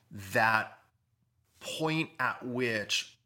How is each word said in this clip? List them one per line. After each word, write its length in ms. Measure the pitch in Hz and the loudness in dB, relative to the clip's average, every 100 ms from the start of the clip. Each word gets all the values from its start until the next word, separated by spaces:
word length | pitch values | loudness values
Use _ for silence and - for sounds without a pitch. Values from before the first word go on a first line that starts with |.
| _ | _
that 640 | 101 98 120 113 110 - - _ _ _ _ _ _ _ _ | -16 -2 4 6 4 2 -8 _ _ _ _ _ _ _ _
point 500 | - - 160 160 156 - | -10 -4 -2 0 -2 -2
at 240 | 123 - | -2 -2
which 720 | 123 123 120 110 101 - - - | -4 -2 0 0 -2 -4 -4 -14